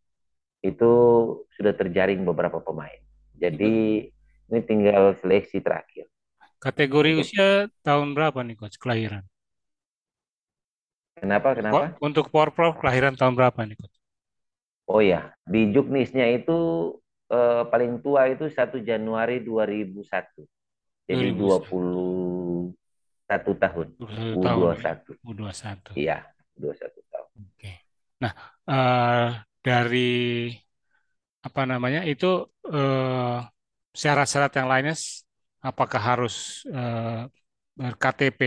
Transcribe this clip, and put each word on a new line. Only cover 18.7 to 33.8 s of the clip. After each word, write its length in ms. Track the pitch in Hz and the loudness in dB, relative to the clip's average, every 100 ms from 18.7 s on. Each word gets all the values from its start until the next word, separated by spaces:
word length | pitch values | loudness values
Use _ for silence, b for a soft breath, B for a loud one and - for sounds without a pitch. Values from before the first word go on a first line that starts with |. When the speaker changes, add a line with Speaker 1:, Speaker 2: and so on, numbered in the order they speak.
| 131 | -4
Speaker 1:
Januari 640 | 107 110 110 113 113 127 | -4 -4 -2 -2 -2 -4
dua 260 | 113 110 104 | -4 -2 -2
ribu 320 | 107 98 98 | -4 -8 -12
satu. 460 | 98 92 - - 76 _ _ _ _ _ - | -8 -8 -8 -16 -20 _ _ _ _ _ -6
Jadi 80 | |
Speaker 2:
Dua 140 | 90 - | -2 -2
ribu 140 | 92 98 | 0 2
satu. 60 | |
Speaker 1:
dua 80 | 92 - | 2 0
puluh 480 | 92 90 90 90 92 90 90 87 87 90 90 _ _ _ _ - | -4 -4 -4 -4 -4 -4 -6 -4 -6 -6 -12 _ _ _ _ -6
satu 240 | 101 101 92 | -4 -2 -2
tahun. 260 | 92 85 80 - | -2 -2 -10 -12
Speaker 2:
Dua 80 | 110 | -14
puluh 100 | 110 | -8
satu 240 | 113 175 | -6 0
tahun, 160 | 92 92 | 2 2
Speaker 1:
U 60 | 85 | 2
dua 80 | 82 | 0
satu. 300 | 82 80 - | -4 -8 -12
Speaker 2:
ya? 40 | - | -20
U 100 | 117 101 | -16 -12
dua 180 | 104 | -12
satu. 380 | - 110 98 - | -12 -14 -16 -12
Speaker 1:
Iya, 240 | 90 76 73 - _ _ - | -6 -4 -4 -10 _ _ -12
dua 180 | 73 | -12
satu 260 | - - - _ | -10 -14 -18 _
tahun. 180 | - - 107 95 | -16 -16 -20 -20
Speaker 2:
Oke. 180 | _ 101 90 _ _ _ _ | _ -20 -20 _ _ _ _
Nah, 160 | 117 - B B - | -10 -10 B B -4
eh, 600 | 135 127 123 120 120 120 117 - _ | 0 2 2 2 0 0 -4 -14 _
dari, 480 | 127 123 120 123 123 123 120 120 120 120 _ _ _ _ _ _ _ _ | 0 0 2 0 0 0 -2 -4 -6 -10 _ _ _ _ _ _ _ _
apa 180 | - - 131 | -8 -4 -2
namanya, 320 | 127 123 151 170 | -2 -2 -2 -4
itu, 420 | 139 180 185 - _ - | -2 0 0 -4 _ -6
eh, 680 | 151 135 135 131 127 123 120 117 _ _ _ | -2 0 0 0 -2 -2 -4 -8 _ _ _